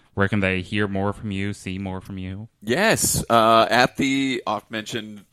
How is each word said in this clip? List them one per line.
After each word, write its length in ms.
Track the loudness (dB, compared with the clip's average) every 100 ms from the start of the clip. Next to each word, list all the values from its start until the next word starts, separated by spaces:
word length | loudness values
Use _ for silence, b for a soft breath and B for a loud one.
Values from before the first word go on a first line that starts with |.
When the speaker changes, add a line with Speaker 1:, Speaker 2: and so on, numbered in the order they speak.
| b -2
Speaker 1:
Where 100 | 0
can 120 | 2
they 220 | 0 -2
hear 260 | -4 -2 -2
more 240 | -2 -4
from 180 | -4 -6
you, 220 | -6 -6
see 260 | -8 -8 -8
more 220 | -8 -10
from 180 | -12 -12
you? 300 | -10 -12 -14 _
Speaker 2:
Yes, 640 | -4 0 2 2 0 -2 2
uh, 380 | 4 6 6 6
at 260 | 4 2 2
the 460 | 0 0 0 -2 -4
oft-mentioned 760 | -6 -6 -10 -8 -8 -10 -14 -20